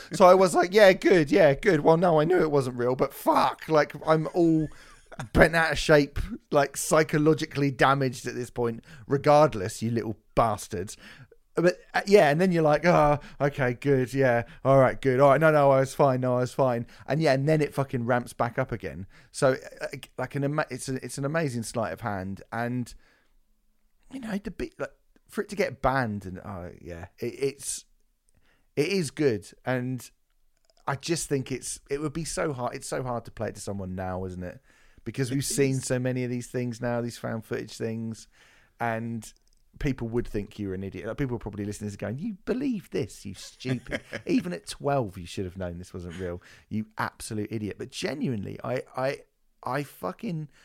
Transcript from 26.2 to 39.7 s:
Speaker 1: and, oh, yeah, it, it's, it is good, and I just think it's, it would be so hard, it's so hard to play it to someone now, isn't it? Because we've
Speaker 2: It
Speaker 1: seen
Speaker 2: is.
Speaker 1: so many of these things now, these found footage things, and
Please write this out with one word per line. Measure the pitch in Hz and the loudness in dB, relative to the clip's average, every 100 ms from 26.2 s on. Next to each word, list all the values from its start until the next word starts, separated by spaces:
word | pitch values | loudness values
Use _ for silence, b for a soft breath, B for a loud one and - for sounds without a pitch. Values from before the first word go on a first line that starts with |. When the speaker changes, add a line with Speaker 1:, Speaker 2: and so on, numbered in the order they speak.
| 95 | -8
Speaker 1:
and, | 92 | -12
oh, | - 98 87 - | -12 -12 -12 -14
yeah, | - 85 85 - | -14 -14 -14 -8
it, | 120 | -8
it's, | - 139 139 - - - _ _ _ _ _ _ _ _ - | -4 -4 -4 -10 -10 -12 _ _ _ _ _ _ _ _ -4
it | 151 | 0
is | 196 147 | 0 -2
good, | - 147 104 - - | 0 0 0 -6 -12
and | - 127 123 127 - _ _ _ _ _ _ _ - | -4 -4 -4 -8 -12 _ _ _ _ _ _ _ -8
I | |
just | 139 - 165 - | -6 -4 -4 -2
think | 143 131 | -4 -4
it's, | 127 - - - | -8 -8 -12 -8
it | 143 | -6
would | 151 | -4
be | 156 | -6
so | 156 - 170 | -8 -4 -4
hard, | 127 123 135 | -4 -6 -8
it's | - | -8
so | 151 | -6
hard | 127 120 | -6 -6
to | - | -8
play | - 107 | -8 -8
it | 98 | -8
to | |
someone | - 101 92 92 | -10 -8 -8 -6
now, | 92 92 95 | -6 -6 -8
isn't | 90 | -8
it? | 90 - b b b b | -12 -14 b b b b
Because | - 110 127 | -10 -4 -4
we've | 135 | -2
Speaker 2:
It | 139 | -2
Speaker 1:
seen | 143 139 131 | 0 2 0
Speaker 2:
is. | - | -2
Speaker 1:
so | 127 | -2
many | 127 127 | -2 -2
of | 123 | -4
these | 123 120 | -6 -6
things | 131 123 117 | -6 -6 -4
now, | 123 120 | -4 -4
these | 120 - | -4 -8
found | 120 113 | -8 -8
footage | - 117 113 | -6 -8 -8
things, | - 113 113 113 110 - b b b b - | -8 -8 -6 -8 -10 -16 b b b b -6
and | 117 113 117 117 - - _ _ _ | -4 -4 -6 -8 -12 -20 _ _ _